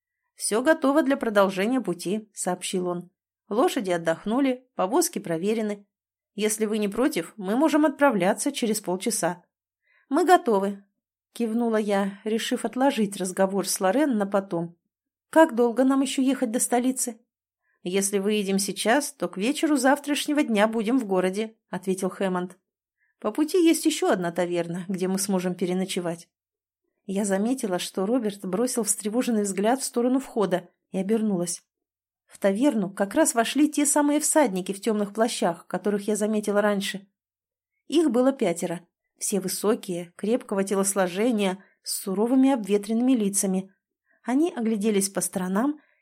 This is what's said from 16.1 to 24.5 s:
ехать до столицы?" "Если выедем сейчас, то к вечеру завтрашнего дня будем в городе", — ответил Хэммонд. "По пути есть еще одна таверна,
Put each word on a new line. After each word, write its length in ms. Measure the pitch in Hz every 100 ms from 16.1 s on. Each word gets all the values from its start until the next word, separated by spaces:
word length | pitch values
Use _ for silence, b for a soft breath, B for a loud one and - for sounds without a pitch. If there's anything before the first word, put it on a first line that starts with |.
| -
ехать 300 | 262 262 247
до 80 | 214
столицы?" 600 | - 247 254 254 - 226 _ _ _ _ _ _
"Если 360 | 180 196 196 202
выедем 400 | 196 214 190 196
сейчас, 540 | 196 185 208 269 285
то 160 | - 180
к 80 | 190
вечеру 400 | 220 294 320 285
завтрашнего 640 | 262 285 277 285 - 294
дня 260 | 233 208 220
будем 300 | 226 208 262
в 60 |
городе", — 520 | 208 185 185 190 220 - _
ответил 380 | 185 190 190 185
Хэммонд. 480 | - 190 180 180 - _ _ _ _ _ _
"По 120 | 220
пути 260 | 226 302 370
есть 260 | 330 320
еще 260 | 320 311 359
одна 200 | 202 175
таверна, 540 | 175 175